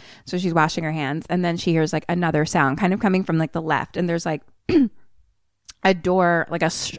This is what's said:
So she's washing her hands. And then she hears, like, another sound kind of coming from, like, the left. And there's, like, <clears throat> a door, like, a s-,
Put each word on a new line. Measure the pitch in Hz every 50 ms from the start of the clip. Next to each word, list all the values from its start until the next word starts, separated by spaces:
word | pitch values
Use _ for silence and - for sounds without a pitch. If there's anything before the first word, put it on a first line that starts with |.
| - - - - -
So | - - 180
she's | 185 180 165
washing | 170 156 156 - - 165
her | 156 156
hands. | 160 147 131 147 165 - -
And | - 180 180
then | 165 170
she | 175 - 185 165
hears, | 160 160 156 -
like, | 156 - -
another | 175 175 175 165 160 151 151
sound | 156 - 175 147 135 131 170
kind | 208 180 190
of | 214
coming | - 202 185 185 196
from, | - 170 160
like, | 160 156 -
the | 175 160
left. | 160 151 131 - - -
And | - 175 175
there's, | 170 170 -
like, | 175 156 147 - - - _ _ -
<clears throat> | 359 330 269 214 - - - - - - _ _ _ _ _ _ _ _ _ - - _ -
a | 190 190
door, | 175 156 180 180 190 180 175 170 165 160 -
like, | 165 170 160
a |
s-, | 160 - - - - -